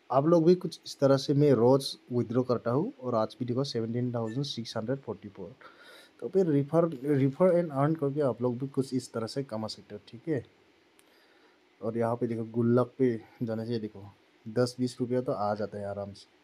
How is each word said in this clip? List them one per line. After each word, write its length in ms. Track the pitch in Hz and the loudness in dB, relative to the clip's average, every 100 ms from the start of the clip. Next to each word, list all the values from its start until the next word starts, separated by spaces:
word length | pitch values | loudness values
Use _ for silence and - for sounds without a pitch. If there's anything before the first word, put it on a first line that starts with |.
| - | -2
आप 140 | 131 151 | 2 4
लोग 200 | 175 160 | 6 6
भी 100 | 180 | 4
कुछ 240 | 170 - - | 0 -12 -16
इस 140 | - | 2
तरह 180 | 139 135 | 4 4
से, 160 | - | 4
मैं 180 | 139 147 | 4 6
रोज़ 460 | 117 120 135 135 - - | 6 6 4 2 -10 -4
विथड्रॉ 300 | 123 110 117 | -4 0 0
करता 280 | 123 113 - | 0 -2 0
हूँ 220 | 131 220 - | 0 -2 -6
और 140 | 127 113 | -4 -2
आज 200 | 110 - | -2 -4
भी 60 | 123 | -4
देखो, 180 | 123 | -2
सेवनटीन 500 | 139 117 113 120 123 | -2 -4 -4 -2 -2
थाउजेंड 320 | 120 113 120 143 | -4 -4 -4 -6
सिक्स 320 | - 113 113 | -8 -8 -8
हंड्रेड 220 | 110 135 | -6 -6
फ़ोर्टी 300 | 127 98 104 | -8 -12 -14
फ़ोर। 260 | - 90 - - - - - - _ | -16 -16 -16 -20 -20 -20 -20 -20 _
तो 100 | 233 | -2
फिर 160 | 190 180 | 0 2
refer, 380 | 143 139 165 170 135 | 2 2 2 0 -2
refer 540 | 139 143 135 135 185 | 0 2 2 4 4
and 200 | 175 170 135 | 4 2 0
earn 240 | 147 160 | 0 0
करके 220 | 139 143 | -2 0
आप 200 | 139 113 | 0 0
लोग 160 | 123 120 | -2 -2
भी 100 | 139 | -4
कुछ 260 | 139 131 | -4 -2
इस 200 | 127 - | -4 -6
तरह 140 | 117 110 | -6 -6
से 160 | 139 | -6
कमा 240 | 135 110 110 | -6 -6 -8
सकते 280 | - - 104 | -10 -16 -16
हो, 60 | - | -16
ठीक 140 | 113 - | -14 -6
है। 180 | 139 - _ _ _ _ _ _ _ _ _ _ _ _ _ | -6 -6 _ _ _ _ _ _ _ _ _ _ _ _ _
और 160 | 104 113 | -6 -2
यहाँ 180 | 117 120 | -2 -2
पे 120 | 123 | -4
देखो, 160 | 113 | -4
गुल्लक 500 | 113 117 117 123 123 - | -4 0 4 4 2 0
पे 240 | 131 113 - - | 0 0 -8 -8
जाने 220 | 117 110 113 | -6 -4 -4
से 140 | 117 | -6
देखो, 320 | 107 101 98 - _ _ 113 | -6 -12 -20 -20 _ _ -6
दस 280 | 113 123 - | 0 0 0
बीस 180 | 123 - | -6 -4
रुपया 220 | 120 127 | -2 -2
तो 100 | 127 | -2
आ 240 | 120 104 107 | -2 -2 -2
जाता 220 | 101 104 | -4 -8
है 80 | 101 | -8
आराम 280 | 101 101 | -8 -10
से। 240 | 98 - _ | -12 -20 _